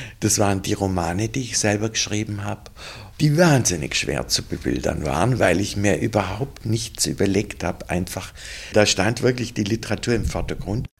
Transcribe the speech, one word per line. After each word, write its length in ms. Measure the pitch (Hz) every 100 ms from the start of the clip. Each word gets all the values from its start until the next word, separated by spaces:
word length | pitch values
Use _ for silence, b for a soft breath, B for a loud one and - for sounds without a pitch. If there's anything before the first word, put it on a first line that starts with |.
| 117 -
das 180 | 104 -
waren 240 | 101 98
die 100 | -
Romane, 560 | 104 98 92 85 90 110
die 140 | 135
ich 160 | 113 107
selber 320 | 107 104 110
geschrieben 540 | - - 104 110 104
habe, 260 | 101 110 - B B B B -
die 160 | 151 147
wahnsinnig 580 | 175 135 110 85 65
schwer 320 | - - 69 62
zu 140 | -
bebildern 600 | - - - 64 - -
waren, 340 | 76 71 110 123
weil 220 | 98 87
ich 160 | 104 104
mir 240 | 101 90
überhaupt 640 | 110 107 95 101 135 - 113
nichts 400 | 113 - - -
überlegt 560 | - 98 98 - -
habe. 260 | 87 87 -
Einfach, 420 | 87 90 95 - B B B B
da 140 | 107 104
stand 360 | - 98 123
wirklich 320 | 120 123 113
die 100 | -
Literatur 500 | 101 113 - 104 -
im 100 | 117
Vordergrund. 640 | 104 87 73 80 - 110 123 _